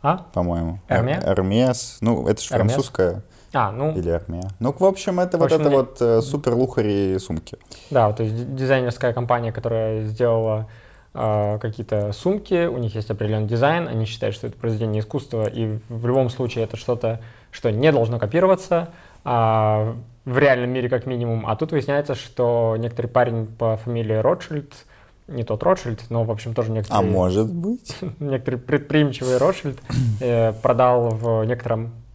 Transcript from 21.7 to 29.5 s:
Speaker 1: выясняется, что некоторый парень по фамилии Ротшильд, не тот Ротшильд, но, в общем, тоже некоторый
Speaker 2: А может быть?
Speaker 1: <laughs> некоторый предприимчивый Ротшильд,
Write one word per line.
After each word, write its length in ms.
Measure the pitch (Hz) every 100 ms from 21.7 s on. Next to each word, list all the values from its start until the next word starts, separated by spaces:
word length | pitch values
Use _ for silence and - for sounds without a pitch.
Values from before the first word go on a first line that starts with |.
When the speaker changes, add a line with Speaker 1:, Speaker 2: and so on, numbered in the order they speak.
Speaker 1:
выясняется, 440 | 156 120 143 143 131
что 600 | - - 120 117 113 113
некоторый 300 | 117 117 117
парень 400 | 127 120 117 110
по 300 | 113 113 110
фамилии 380 | 113 117 110 110
Ротшильд, 580 | 120 180 - 151 147 - - - - _ -
не 160 | 139
тот 200 | 113 107
Ротшильд, 400 | 165 185 - 107 -
но, 140 | 117
в 80 | 113
общем, 220 | 107 123
тоже 180 | 113 110
некоторый 280 | 110 104 110
Speaker 2:
А 20 |
может 500 | 95 92 92 92 113
быть? 460 | 175 180 247 - - 185
Speaker 1:
<laughs> 120 | 110
некоторый 380 | 147 135 127 123
предприимчивый 800 | 123 147 147 151 147 123 127 127
Ротшильд, 420 | 147